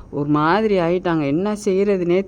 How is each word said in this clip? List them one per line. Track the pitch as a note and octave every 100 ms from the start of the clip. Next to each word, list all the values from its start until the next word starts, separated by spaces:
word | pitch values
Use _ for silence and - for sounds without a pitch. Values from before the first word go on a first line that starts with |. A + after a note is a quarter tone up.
| -
ஒரு | C#3 D3
மாதிரி | D3+ D#3 G3 A3 F#3+
ஆயிட்டாங்க. | E3 F3+ F3+ E3 C#3+
என்ன | D3+ G3+
செய்யறதுனே | G#3 G#3 F#3+ G3+ F#3+ E3+ F3+